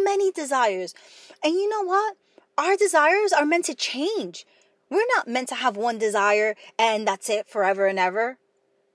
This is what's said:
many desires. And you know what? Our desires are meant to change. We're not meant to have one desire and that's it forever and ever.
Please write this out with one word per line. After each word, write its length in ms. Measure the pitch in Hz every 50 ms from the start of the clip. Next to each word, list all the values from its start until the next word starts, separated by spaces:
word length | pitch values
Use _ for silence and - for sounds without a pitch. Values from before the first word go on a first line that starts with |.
| 392
many 260 | 403 403 392 403 381
desires. 640 | - 330 294 262 277 262 240 214 190 185 180 170 - - - - - - - - - -
And 120 | - 302 339
you 160 | 381 403 415
know 140 | 440 415 392
what? 340 | 349 381 392 427 427 392 - _ _ _ _ _ _ _
Our 180 | - 302 359 403
desires 560 | 392 415 370 339 311 294 320 370 415 427 381
are 140 | 349 277 294
meant 180 | 294 339 349 349
to 60 | - 269
change. 720 | - - - - 254 302 392 453 381 214 175 170 - - _ _ _ _ _ _ _ _ _
We're 180 | 277 392 453 494 494
not 140 | 381 - 233
meant 180 | 233 254 254
to 80 | - 254
have 220 | - 254 254 202
one 200 | 202 226 240 226
desire 600 | 214 220 214 202 208 202 208 208 208 214 220 208 - - - -
and 300 | - 226 226 220 214 214
that's 220 | 208 180 - - -
it 180 | 208 214 -
forever 400 | - - 214 190 190 196 196 196
and 100 | 190 190
ever. 400 | 185 185 185 185 220 233 247 262 - _ _ _ _ _ _ _ _ _ _